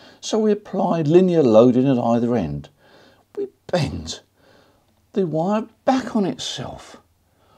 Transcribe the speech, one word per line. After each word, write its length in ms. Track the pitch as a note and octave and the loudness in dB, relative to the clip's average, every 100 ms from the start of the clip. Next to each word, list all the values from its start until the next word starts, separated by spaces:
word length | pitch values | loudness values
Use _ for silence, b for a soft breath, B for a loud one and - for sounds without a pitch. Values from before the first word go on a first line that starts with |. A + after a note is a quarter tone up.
| B B | B B
so 180 | - A3 | -8 -2
we 140 | G#3+ | 0
apply 500 | G#3 - F#3+ F#3 E3+ | -2 -4 -4 -2 -2
linear 400 | D3 E3+ F#3+ E3 | 2 4 4 4
loading 440 | C3+ G#2+ B2 B2 C3 | 4 6 6 4 2
at 120 | B2 | 0
either 360 | A#2 A#2 A#2 | 0 0 0
end. 360 | A#2+ D#2+ C#2+ - _ b b b b b - | -2 -4 -8 -14 _ b b b b b -12
We 120 | G4+ _ - | -12 _ -6
bend 540 | F3+ C#3+ F2 - - - _ b b b b b b _ | -4 -4 -6 -12 -14 -18 _ b b b b b b _
the 140 | - F#3 | -4 -4
wire 400 | D#3 F3 G#3+ A3 _ | -2 -2 -4 -6 _
back 320 | - C4 - A3+ | -4 -2 -2 -2
on 80 | |
itself. 720 | F#3 - - - - - - - _ _ _ b b | -2 -4 -10 -12 -12 -14 -20 -20 _ _ _ b b